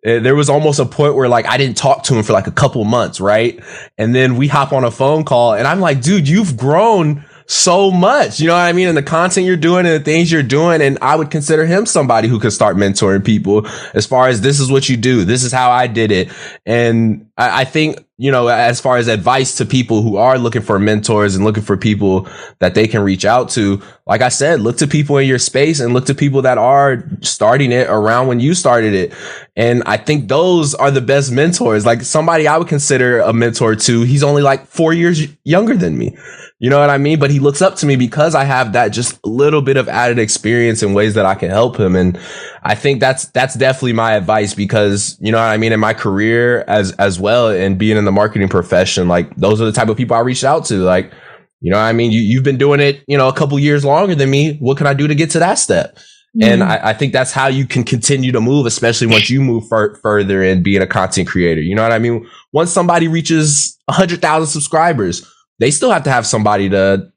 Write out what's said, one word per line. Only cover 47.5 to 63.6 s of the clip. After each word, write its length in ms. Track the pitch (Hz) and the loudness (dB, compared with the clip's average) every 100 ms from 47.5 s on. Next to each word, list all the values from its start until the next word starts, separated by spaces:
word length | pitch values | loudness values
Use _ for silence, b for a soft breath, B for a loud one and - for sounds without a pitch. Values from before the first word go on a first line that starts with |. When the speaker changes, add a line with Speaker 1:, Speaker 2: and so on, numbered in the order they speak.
| 98 98 95 | 0 -2 0
Speaker 1:
being 200 | 107 107 | 0 2
in 80 | 104 | 0
the 60 | |
marketing 360 | 98 104 107 98 | 0 0 0 0
profession, 580 | 95 87 90 92 - 90 | 0 0 0 0 0 0
like, 280 | 87 87 - | 0 -2 -2
those 260 | 95 107 | 0 0
are 40 | 113 | 0
the 60 | |
type 160 | 110 113 | 0 -2
of 80 | 110 | -2
people 180 | 127 117 | -2 0
I 60 | |
reach 220 | 120 127 | 0 -2
out 220 | 131 160 143 | 0 -2 -2
to. 100 | 104 | -2
Like, 340 | 90 90 - B B B B _ | 2 0 -2 B B B B _
you 120 | 87 | -2
know 60 | 98 | 0
what 60 | |
I 100 | 110 | 0
mean? 180 | 117 120 | 0 0
You, 100 | 110 | 0
you've 220 | 107 127 | 0 0
been 140 | 131 131 | 0 0
doing 220 | 139 143 | 2 2
it, 240 | 143 139 - | 2 -2 -2
you 100 | 143 | 0
know, 100 | 135 | 2
a 60 | |
couple 240 | - 151 139 | 0 0 0
years 240 | 143 147 143 | 2 0 2
longer 300 | 147 196 160 | 0 0 0
than 140 | 135 | 0
me. 280 | 139 151 151 | 2 0 -2
What 200 | 127 139 | -2 0
can 100 | 143 | 0
I 60 | |
do 140 | 139 147 | 0 0
to 80 | 147 | 0
get 160 | 165 | 0
to 80 | - | 0
that 160 | 170 - | 0 0
step? 420 | - 90 - - b b b 226 | 0 -2 -2 -12 b b b 0
And 200 | 156 98 | 2 4
Speaker 2:
Mm. 40 | 190 | 2
Speaker 1:
I, 220 | 110 110 | 0 -2
I 40 | |
think 200 | 110 143 | -2 -2
that's 180 | 131 127 | -2 -2
how 160 | - 135 | -2 -2
you 200 | 135 135 | 0 -2
can 160 | 127 | -2
continue 480 | 117 120 110 139 127 | -2 -2 0 -2 0
to 100 | 123 | 0
move, 240 | 113 143 120 | 0 0 0
especially 420 | - 117 117 117 | -2 -2 0 0
once 220 | 110 104 | 0 2
you 100 | 131 | 0
move 240 | 135 117 110 | 0 -2 -2
fur-, 260 | 113 107 - | 0 0 -2
further 400 | 110 104 98 98 | -2 0 0 0
in 220 | 95 92 | 2 2
being 180 | 87 98 | 2 0
a 60 | 95 | 0
content 400 | - 92 - 90 | 0 -2 -2 -4
creator. 340 | 90 87 80 | -2 0 0
You 140 | 78 101 | -2 -2
know 80 | |
what 80 | 113 | 0
I 80 | 113 | 0
mean? 280 | 117 117 B B B | 0 -4 B B B
Once 180 | 147 170 | -2 0
somebody 360 | 190 175 170 165 | 0 0 2 0
reaches 720 | 160 160 160 156 147 | -2 0 0 0 0